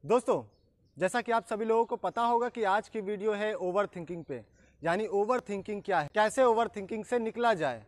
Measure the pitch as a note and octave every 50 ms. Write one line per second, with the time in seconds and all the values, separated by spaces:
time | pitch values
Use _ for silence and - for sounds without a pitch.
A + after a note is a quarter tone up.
0 | - C#3+ G#3+ B3+ - - A3 D3+ A2+ - _ _ _ _ _ _ _ _ _ C#3
1 | F3+ F#3 - A#3+ A3 A#3 A3+ A3+ - - A3+ G3+ A3+ A3 A3 A3+ A#3 - G#3+ -
2 | - F#3 - A#3 A#3 A#3 A#3+ A#3 A#3+ B3 - A#3+ G#3+ F#3+ F#3+ G#3+ G#3+ - - A3
3 | G3 F#3+ G#3 F#3+ G3 A3 G#3+ G3+ G#3+ G#3+ G#3+ - F#3 F3+ F3 G3+ G3+ - - F3+
4 | E3 - F3+ E3+ D3+ - C#3 A#2+ G#2+ _ _ _ - _ _ _ C#3+ E3 E3+ G3+
5 | A3 F#3 F#3+ G3 G#3 G#3 B3+ A#3+ - - G3+ G3 F#3 - G#3 G3+ - - F#3+ E3
6 | D3 C#3+ - G#3+ G#3+ A3 - C4+ C4 A#3+ A3+ A3 A#3 A3 - G#3 F#3+ F3+ A#3 G#3+
7 | G#3 - B3 B3 A3+ A3 A3 A3+ A#3+ A#3 A3 E3+ D#3 C3+ A#2+ A2+ G#2